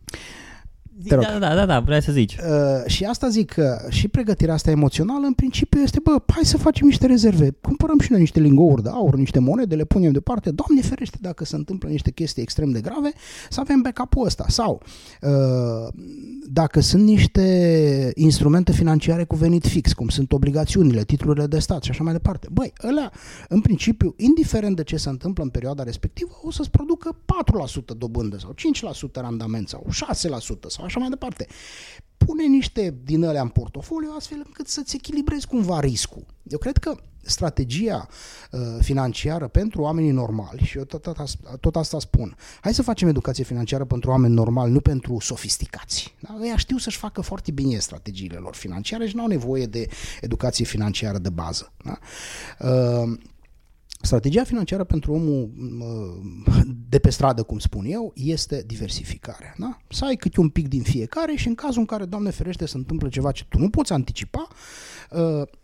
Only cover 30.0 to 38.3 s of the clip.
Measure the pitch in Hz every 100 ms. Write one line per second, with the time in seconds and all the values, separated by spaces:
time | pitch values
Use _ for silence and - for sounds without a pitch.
30 | 302 151 170 123 - 107 - - 175 -
31 | 254 277 254 - - - - - - -
32 | - - - 311 302 269 - - 185 127
33 | 131 156 165 147 120 - 117 139 - 320
34 | 302 302 - 294 285 - 285 - 269 277
35 | - 294 294 294 - 247 180 165 139 113
36 | - - - - - 147 247 285 330 -
37 | - - - - 170 - 127 143 226 165
38 | - - -